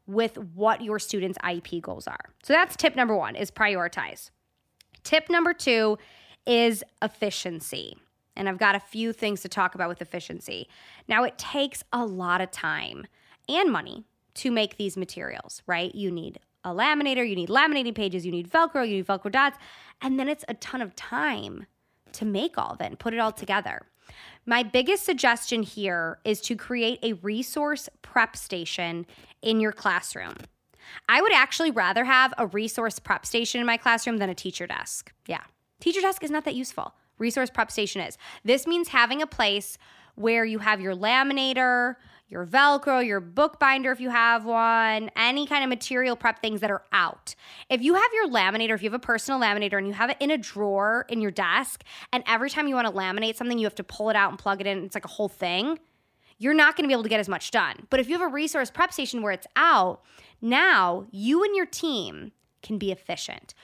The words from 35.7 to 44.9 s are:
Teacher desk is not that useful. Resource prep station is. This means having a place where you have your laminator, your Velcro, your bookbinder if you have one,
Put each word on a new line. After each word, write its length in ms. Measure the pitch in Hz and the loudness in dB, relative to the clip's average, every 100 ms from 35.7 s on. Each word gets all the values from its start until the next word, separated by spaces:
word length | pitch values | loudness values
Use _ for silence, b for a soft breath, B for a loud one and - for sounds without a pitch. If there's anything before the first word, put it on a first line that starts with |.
| _ | _
Teacher 220 | 339 370 | -2 2
desk 220 | 370 370 | 0 0
is 80 | 302 | -2
not 140 | 302 302 | -2 -2
that 100 | 247 | -4
useful. 400 | 262 - - - _ - | -6 -8 -10 -14 _ -4
Resource 300 | 226 269 247 | -2 0 0
prep 200 | - 214 | 0 -2
station 320 | - 208 196 | -2 -4 -4
is. 160 | 165 - B B | -8 -10 B B
This 220 | 214 262 330 | 2 2 2
means 220 | 349 339 | -2 2
having 340 | 254 233 277 | 4 4 2
a 60 | 311 | -4
place 500 | - 208 202 - - b b b - | 0 0 0 -4 -14 b b b -4
where 300 | 226 233 226 | 0 2 0
you 140 | 220 | 0
have 220 | 208 208 | 0 0
your 140 | 190 180 | -2 -2
laminator, 1000 | 214 254 277 277 262 254 254 247 247 247 b b _ | 2 4 2 0 0 2 2 2 0 -4 b b _
your 180 | 175 175 | -10 0
Velcro, 600 | 254 285 285 285 262 247 | 4 6 4 2 2 2
your 140 | 196 | -2
bookbinder 720 | 170 196 320 - 269 269 262 | -2 2 2 4 2 4 0
if 80 | 247 | -2
you 100 | 254 | 0
have 360 | 233 233 233 220 | 4 4 4 2
one, 640 | 226 226 226 220 | 2 4 4 2